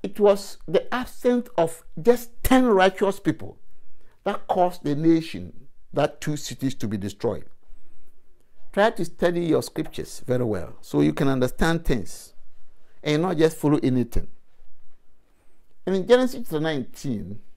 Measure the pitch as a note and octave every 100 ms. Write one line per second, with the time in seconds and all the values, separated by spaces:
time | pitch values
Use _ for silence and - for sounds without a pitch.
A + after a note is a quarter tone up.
0 | F#3+ - G#3 G3 - - - E3+ - B3
1 | A#3+ - B3 B3 A#3+ - E3 - - -
2 | D#3 G3 - - - C4 B3+ F#3+ F#3+ F#3+
3 | G3 G3 D#3+ - - - - - - -
4 | - - F#3+ G#3 - F#3+ F3+ F3 D3 C#3+
5 | D#3+ E3 D#3+ F2+ F2+ - - - - D3
6 | D3 - - D3+ - B2 C3+ - G#2+ G#2
7 | G2 - A#2 F#2 - - - - - -
8 | - - - - - - - - G3+ -
9 | - - F3 F3 E3+ C3+ - - D#3 -
10 | - - - B2 A#2+ G2 - - - D3
11 | D3 D3+ C#3 C3 B2+ - E3 E3 - A#2+
12 | F2+ - - - - - - - - -
13 | D3+ D3+ F3+ D#3+ D#3+ D#3+ D3+ D3 C3+ B2+
14 | A#2+ - - - - - - - - -
15 | - - _ _ - - - - - F#3+
16 | F#3 B3 B3+ B3+ A#3 D#3 D#3+ D3 A2 -
17 | D3 G#2+ G2 G#2 -